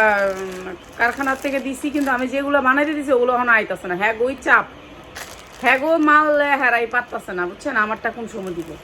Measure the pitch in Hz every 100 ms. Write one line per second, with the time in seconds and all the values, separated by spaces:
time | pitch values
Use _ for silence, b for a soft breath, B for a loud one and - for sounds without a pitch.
0 | 220 202 196 190 190 185 185 175 - -
1 | 233 240 269 269 285 269 254 254 302 285
2 | 269 247 254 269 277 285 262 269 294 302
3 | 277 254 247 247 247 226 214 180 196 180
4 | 208 220 247 269 302 240 - - - -
5 | - - - - - - 254 262 294 330
6 | 302 302 302 294 285 277 254 233 233 247
7 | 240 233 214 190 175 175 285 247 214 220
8 | 233 214 220 220 190 170 160 147